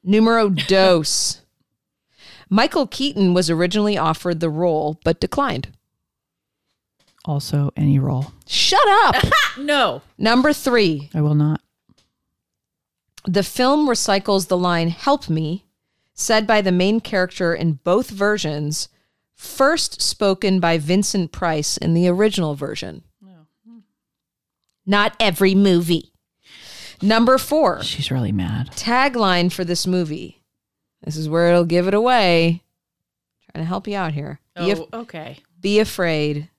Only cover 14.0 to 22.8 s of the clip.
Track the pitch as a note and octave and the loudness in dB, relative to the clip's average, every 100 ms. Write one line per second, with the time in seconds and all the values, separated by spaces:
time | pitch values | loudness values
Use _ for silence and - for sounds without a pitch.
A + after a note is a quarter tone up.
14 | - G3+ G3+ G3 F3 F3+ F3+ E3+ E3+ E3 | 0 0 0 -2 0 0 0 0 -2 -2
15 | - C#4+ - D#3 D#3 F#3 _ _ _ _ | -2 -2 -2 -4 -4 -8 _ _ _ _
16 | _ - - A3 G#3+ G#3+ F#3+ F3+ F#3+ A3 | _ -10 0 0 2 0 2 2 2 0
17 | - G3+ F3+ - E3+ E3+ E3 D3 - G3 | -2 -2 -2 -2 -2 0 -2 -2 0 0
18 | B3+ G3 G3+ G#3 D#3 D3 D3+ D#3 - _ | 0 -2 -2 0 -4 -4 -6 -6 -10 _
19 | _ _ _ _ - - C4+ D#4+ - - | _ _ _ _ -18 0 2 2 -4 -4
20 | - - G3+ F#3+ G3+ F#3+ E3+ E3 D3 F#3+ | -6 0 0 0 0 2 2 0 0 0
21 | G3+ G3+ E3 - F3 D#3 D3+ - - E3 | 0 -2 -4 -4 -4 -2 -4 -4 0 2
22 | F3+ F3+ G#3+ G3+ D#3+ C#3 C#3 - | 2 2 2 0 -4 -4 -8 -10